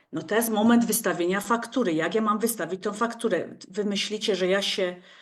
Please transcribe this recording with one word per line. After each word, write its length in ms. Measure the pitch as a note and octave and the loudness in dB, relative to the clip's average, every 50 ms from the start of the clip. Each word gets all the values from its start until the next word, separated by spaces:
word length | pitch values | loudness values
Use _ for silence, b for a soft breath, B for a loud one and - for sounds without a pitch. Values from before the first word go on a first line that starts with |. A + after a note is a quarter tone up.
| b b | b b
No 120 | - D#3+ D#3 | -8 -8 -4
to 120 | - G#3 | 0 2
jest 140 | A3+ A3+ A3+ | 2 2 2
moment 360 | A3 G#3 G#3+ A#3 A#3+ A#3 G3 | 2 2 4 6 6 6 4
wystawienia 560 | F#3 G3+ - - F#3 E3 E3 E3+ F3 F#3+ G3+ | 4 0 0 0 0 0 0 0 0 0 0
faktury. 520 | G3 - A#3 A#3 - - - C4+ A#3 F3+ D#3+ | 0 0 0 0 -2 -2 -2 0 0 2 2
Jak 220 | D#3+ D#3+ F3 G3 | 0 0 0 0
ja 60 | A3 | 0
mam 180 | A3 G#3+ G#3 G#3+ | 2 2 0 0
wystawić 440 | A3+ A#3 - - E3 D#3+ F#3 F#3 - | 0 -2 -2 -2 -4 -6 -6 -4 -4
tą 100 | G#3+ G3 | -6 -2
fakturę? 640 | - A#3 A3+ A#3 - - A3 F3+ D#3+ - - - - - - | -2 -2 -2 -2 -2 -2 0 0 0 -2 -4 -12 -18 -18 -10
Wy 160 | F#3 G#3+ G3+ | -6 -4 -2
myślicie, 500 | G#3 G3 G3 - - G#3 G#3+ G#3+ A3+ F#3+ | -2 0 -2 -4 -4 -4 -4 0 0 0
że 120 | F3+ F#3 | 2 2
ja 140 | F3+ F#3+ G3+ | 2 2 2
się 340 | G3 - - G#3+ F#3+ F3+ F3+ F3+ B B B B | 0 -2 -2 -2 -2 -4 -4 -8 B B B B